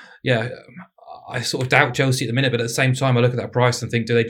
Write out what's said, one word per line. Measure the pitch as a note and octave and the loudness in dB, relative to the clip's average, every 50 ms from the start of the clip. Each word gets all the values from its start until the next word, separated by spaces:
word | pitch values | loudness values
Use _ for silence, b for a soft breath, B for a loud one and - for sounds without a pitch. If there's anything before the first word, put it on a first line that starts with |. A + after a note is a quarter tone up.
| B B B B B | B B B B B
yeah, | C3 B2 A2+ A2+ B2 - - - - - F3 F3+ - _ _ - - - - - - | 0 0 0 -2 -4 -8 -12 -16 -18 -20 -20 -20 -20 _ _ -20 -20 -20 -20 -14 -10
I | - B2 | -8 -6
sort | A#2+ - - C#3 B2+ | -4 -4 -4 -4 -2
of | B2+ | 2
doubt | C#3 C3 D3 C3 B2+ | 2 4 2 2 2
Chelsea | - C3+ C3+ B2+ B2+ C3 | 0 0 2 0 0 -2
at | A2 | -2
the | A#2 | -2
minute, | C3 C#3 C3 B2 | 0 0 0 0
but | A#2 | -2
at | A#2 | -2
the | A#2+ | -2
same | - - C3+ B2+ B2+ | -2 0 2 2 2
time, | B2+ C#3 C3 B2 A#2+ | 2 2 2 4 4
I | |
look | A#2+ B2 B2+ | 4 2 2
at | A#2+ | 0
that | G#2 G#2 | -4 -4
price | - B2 B2 B2 A#2+ - - | 0 2 2 2 2 0 -4
and | - | -4
think, | - A#2 A2+ | -2 -2 0
do | A2 A#2 | 2 2
they | A#2 A#2 A#2 | 2 2 2